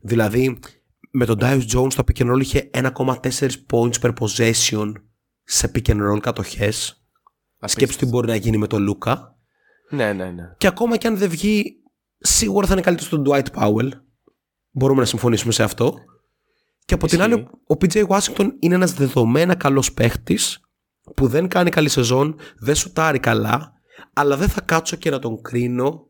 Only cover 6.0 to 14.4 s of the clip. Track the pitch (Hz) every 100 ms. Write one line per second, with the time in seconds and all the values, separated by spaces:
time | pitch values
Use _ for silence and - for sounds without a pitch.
6 | 101 104 120 117 101 - 104 107 - -
7 | _ _ _ _ _ _ 104 - 127 -
8 | 127 120 113 110 113 110 104 110 101 101
9 | - 131 - _ _ _ _ _ _ 147
10 | 110 101 92 87 85 - 196 - 233 233
11 | 233 214 196 165 202 214 - - _ _
12 | _ _ - - 220 196 196 190 180 175
13 | - 156 139 139 131 - 104 107 127 135
14 | _ _ _ _